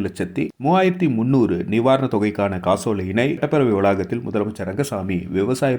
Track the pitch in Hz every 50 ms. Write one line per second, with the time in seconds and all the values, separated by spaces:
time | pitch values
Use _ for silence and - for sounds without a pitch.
0 | 101 95 92 - 95 90 - - 151 - - - 123 143 175 190 190 185 180 180
1 | 185 156 123 110 113 127 135 135 117 101 90 85 - - 104 113 117 127 131 135
2 | 135 127 - 104 104 107 98 - 101 98 98 90 90 - 95 104 - 120 107 98
3 | 92 92 95 113 123 143 - - - 143 - 151 135 120 107 95 98 98 98 95
4 | 95 90 113 120 120 107 101 107 104 107 107 - 98 90 95 107 143 - 120 101
5 | 92 95 95 87 87 - 78 92 101 107 127 131 - 135 127